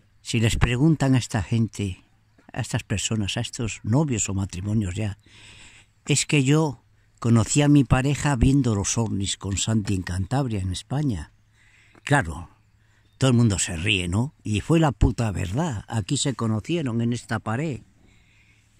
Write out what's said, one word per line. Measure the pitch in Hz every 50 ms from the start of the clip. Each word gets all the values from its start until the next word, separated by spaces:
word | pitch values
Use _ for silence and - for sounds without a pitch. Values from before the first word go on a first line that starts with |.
| _ _ _ _ -
si | - - 117
les | 107 117 -
preguntan | - - 120 123 120 143 165 160 - 143 135 131
a | 127
esta | 110 - - 113 -
gente, | - 120 113 113 98 - - 104 98 87 - _ _ _ _ _ _ _ _ _ - -
a | -
estas | 117 - - 120 -
personas, | - 110 95 - - 117 107 104 95 -
a | 123
estos | 117 - - - 120 104 - - -
novios | 107 113 139 165 143 123 104 98 -
o | 98
matrimonios | 95 98 98 - 90 95 104 107 113 104 90 87
ya, | 110 110 101 98 - _ _ - - - - - - - - - - - _ _ _ -
es | - 147 - -
que | - 156 147 131
yo | 131 147 156 160 151 127 - _ _ _ _ _ _ _ -
conocí | - 120 117 117 104 - - 147 143
a | 143
mi | 147 147 131
pareja | - - 127 127 143 147 - - 151 143
viendo | 117 123 131 135 143 131 123 110
los | 101 95 - - 117
ovnis | 117 104 104 98 98 90 -
con | - - 95 98 95
Santi | - - 110 110 101 107 101
en | 92 87
Cantabria, | - 90 92 95 - - 139 143 123 110 98
en | 92 95
España. | 90 - - - - 139 151 139 107 82 73 - _ _ _ _ _ _ _ _ _ _ _ _ _ _ -
Claro, | - 139 143 110 80 76 80 82 - _ _ _ _ _ _ _ _ _ _ _ _ _ -
todo | - 135
el | 123
mundo | 117 120 110 98 87
se | - - 87
ríe, | 78 80 107 107 92 87
¿no? | 87 90 104 123 147 - _ -
Y | 107 107 98
fue | - - 160 170
la | 160 147 120
puta | - - 135 117 - 120 110 95
verdad. | 87 95 90 92 131 170 175 120 95 - -
Aquí | - 113 95 - 147
se | 127 - 147 123
conocieron | - 117 110 110 107 - - 160 175 151 127 110 117
en | 117 117 123
esta | 117 - - 117 107
pared, | - 110 110 123 151 165 127 107 - _ _ _ _ _ _ _ _ _ _ _ _ _ _ _ _ _ _ _